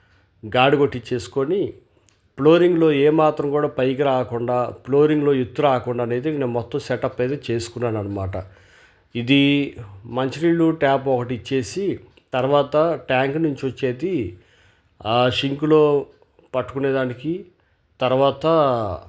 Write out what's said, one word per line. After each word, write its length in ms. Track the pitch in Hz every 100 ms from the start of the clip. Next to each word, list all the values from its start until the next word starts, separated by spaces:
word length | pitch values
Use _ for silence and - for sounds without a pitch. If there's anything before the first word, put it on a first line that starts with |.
| _ _ _ _
గాడి 320 | 107 123 143 147
కొట్టించేసుకొని, 840 | 143 127 - 123 - 139 139 196 147 - _ _ _ _ _ -
ఫ్లోరింగ్‌లో 500 | 147 170 175 165 160 143
ఏమాత్రం 500 | 147 156 156 151 147
కూడా 160 | 147 147
పైకి 360 | 147 131 131
రాకుండా, 540 | 143 127 123 120 120 123 117 110
ఫ్లోరింగ్‌లో 540 | - 139 151 151 143
ఎత్తు 280 | 135 123 -
రాకుండా 420 | 143 127 123 120
అనేది 280 | 120 123 151
నేను 160 | 147 127
మొత్తం 320 | 117 117 147
సెటప్ 400 | - 120 135 -
అయితే 160 | 127 147
చేసుకున్నాను 560 | - 117 117 117 120 110
అనమాట. 360 | 101 101 95 95 95 - _ _ _ _ _ 120
ఇది 260 | 120 139 139 143 139 - 104 98 117
మంచినీళ్ళు 600 | 120 131 135 170 170 160
ట్యాప్ 360 | 160 143 135 135
ఒకటి 260 | 127 120 120
ఇచ్చేసి, 500 | - 135 123 180 196 98 - _ _
తర్వాత 420 | 131 131 143 139 151 165 147 -
ట్యాంక్ 300 | 131 135 151
నుంచి 260 | 165 131 135
వచ్చేది 500 | - 127 123 175 170 95 - _ _ _ _ _ -
ఆ 160 | 104 120 123
షింక్లో 540 | - 139 139 151 156 151 143 139 _ _ _ _
పట్టుకునేదానికి, 840 | 127 123 135 135 135 127 117 151 180 - _ _ _ _ -
తర్వాత 460 | 127 131 139 135 156 165 139 120 104 85